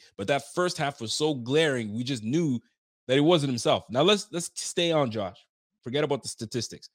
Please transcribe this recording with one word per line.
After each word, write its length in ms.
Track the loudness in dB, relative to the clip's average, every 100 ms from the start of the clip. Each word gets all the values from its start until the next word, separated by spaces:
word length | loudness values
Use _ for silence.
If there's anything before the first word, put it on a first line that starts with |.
| -14 -8
But 100 | -2
that 260 | 0 0
first 240 | -2 -2 0
half 220 | -4 -4
was 140 | -6
so 200 | -2 0
glaring, 600 | 0 0 2 2 2 -2
we 100 | -4
just 200 | -4 -4
knew 360 | -2 0 0 -2 -4 _ _ _ 0
that 100 | 4
it 40 |
wasn't 300 | 6 4 2
himself. 340 | 0 2 0 0
Now 120 | 2
let's, 260 | 4 2 0
let's 200 | -8 -8 -10
stay 360 | -6 -2 0
on 180 | 2 0
Josh. 280 | -2 -6 -10 _ _ _ _
Forget 200 | -6 -2
about 180 | -2 -2
the 60 | -6
statistics. 640 | -10 -8 -6 -6 -10 -20